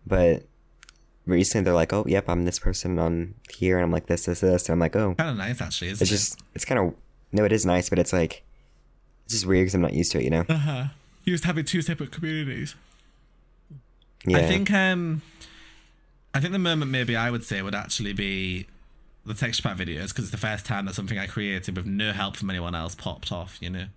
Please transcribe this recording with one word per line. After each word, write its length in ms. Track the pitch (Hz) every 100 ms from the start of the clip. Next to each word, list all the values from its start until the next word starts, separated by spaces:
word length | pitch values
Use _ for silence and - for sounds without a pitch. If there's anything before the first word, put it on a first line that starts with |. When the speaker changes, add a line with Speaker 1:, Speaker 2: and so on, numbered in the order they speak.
| -
Speaker 1:
But 400 | 95 87 80 - _ _ _ - _ _ _ -
recently 380 | 90 95 113 92
they're 80 |
like, 200 | 87 80
"Oh, 100 | 101 98
yep, 180 | 98 -
I'm 160 | 87 87
this 140 | -
person 400 | - 95 92 87
on 340 | 82 85 87 - -
here," 280 | - 92 92
and 60 | 87
I'm 60 |
like, 140 | 85 -
"This, 180 | 87 -
this, 160 | 87
this," 260 | 92 90 -
and 40 |
I'm 60 | 85
like, 160 | 82 101
"Oh." 200 | 104 90
Speaker 2:
Kinda 180 | 160
nice, 260 | 113 98 123
actually, 280 | 101 - 87
isn't 140 | 101
Speaker 1:
It's 80 | 92
Speaker 2:
it? 40 | 101
Speaker 1:
just, 240 | - - -
it's 120 | - -
kinda, 280 | 123 90 - - _ _
no, 120 | 98 104
it 60 |
is 140 | 107 92
nice, 240 | 90 -
but 80 | 87
it's 140 | 87
like, 300 | 92 82 - - - _ _ _ _ _ _ -
it's 80 |
just 120 | 110 92
weird 200 | 92 92
'cause 60 | 95
I'm 60 |
not 120 | 85
used 180 | 73 85
to 80 | 76
it, 40 | 65
you 40 |
know? 160 | 82 85
Speaker 2:
Uh-huh. 380 | 160 147 135 139 - _ _ -
You 60 |
used 120 | 175
to 40 | 175
have 100 | 160
it 80 | 147
two 140 | 180
separate 300 | 160 165 143
communities. 640 | - 160 156 139 123 143 - - - - _ _ _ _ _ _ 143 _ _ _ _ -
Speaker 1:
Yeah. 120 | 90
Speaker 2:
I 40 | 82
think, 220 | 190 196
um, 500 | 202 190 180 170 160 - - - - - - _ _ _ _ _
I 60 | 139
think 100 | 170
the 80 | 190
moment 320 | 175 160 139
maybe 240 | 131 120 117
I 140 | 120
would 120 | 117
say 180 | 117 101
would 140 | 98 101
actually 380 | 107 - 104
be 540 | 101 98 95 95 92 95 - - - - - 107
the 80 |
texture 300 | 107 117 -
pack 140 | 117 92
videos, 360 | 87 76 98
'cause 120 | - 101
it's 60 |
the 60 | -
first 280 | 110 104 -
time 200 | 101 98
that 100 | 95
something 220 | 98 104
I 100 | 98
created 480 | - 101 95 95 90
with 80 | 92
no 260 | 98 107
help 240 | 101 98 -
from 140 | 101
anyone 260 | 92 87 85
else 200 | 82 -
popped 360 | 95 85 -
off, 260 | 87 87 -
you 80 | 87
know? 160 | 92 95